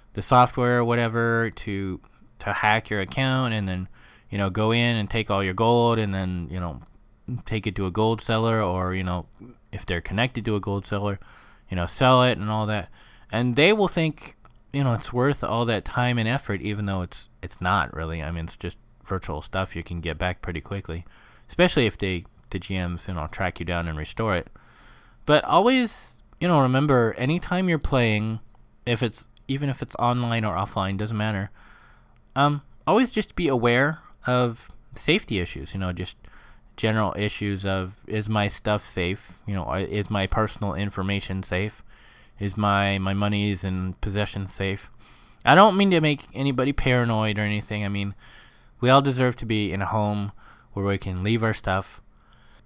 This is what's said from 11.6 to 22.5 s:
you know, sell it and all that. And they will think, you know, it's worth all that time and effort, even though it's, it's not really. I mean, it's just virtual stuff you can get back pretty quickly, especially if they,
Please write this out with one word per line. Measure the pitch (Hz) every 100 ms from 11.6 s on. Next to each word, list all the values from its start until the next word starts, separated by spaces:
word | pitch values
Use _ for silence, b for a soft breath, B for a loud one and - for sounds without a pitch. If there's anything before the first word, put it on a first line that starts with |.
| B
you | 92
know, |
sell | 87 - 131 127
it | 127 113
and | 104
all | 107 107
that. | 107 - b b b b
And | 110 123 120
they | 165
will | 214 196
think, | - 160 - - - - - _
you | 139
know, | 135
it's | 113 -
worth | 123 131 139
all | - 113
that | 117 107
time | - - 123 120
and | 110
effort, | 135 - 101
even | 101 104 101
though | 95
it's, | 87 - - -
it's | 87 -
not | 90 98 69
really. | - 80 82
I | 76
mean, | 85
it's | 82 -
just | 87 - - -
virtual | - 95 - 76
stuff | - 95 95
you | 85
can | 82 85
get | 82 76
back | 90 90
pretty | - 85
quickly, | - 98 - 85 - b b b b
especially | - 175 - 117
if | -
they, | 95 90 - - -